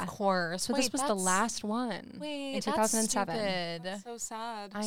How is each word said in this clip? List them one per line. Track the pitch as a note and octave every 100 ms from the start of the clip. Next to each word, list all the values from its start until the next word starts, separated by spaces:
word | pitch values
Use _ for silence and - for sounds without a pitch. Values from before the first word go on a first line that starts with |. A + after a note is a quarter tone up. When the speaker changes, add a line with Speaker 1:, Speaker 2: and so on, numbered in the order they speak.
Speaker 1:
of | F3+
course. | - G3 F#3 E3+ F3+
Speaker 2:
So | -
this | B3+ B3+
Speaker 1:
Wait, |
Speaker 2:
was | C#4
the | C#4
Speaker 1:
that's | G3+
Speaker 2:
last | F#3 F#3 A3+ -
one | G#3+ A3 B3 F3+ - -
Speaker 1:
Wait, | D4 D4 C#4
Speaker 2:
in | C4+
Speaker 1:
that's | -
Speaker 2:
two |
thousand | C#4 G#3+ A3 A3
seven. | G#3 F#3+ A3+
Speaker 1:
stupid. | G3+ F#3 E3+ E3+
Speaker 3:
That's | F3 G3+
so | A#3+ A#3
sad. | - A3 A3+ A3 G3+
Speaker 2:
I | G#3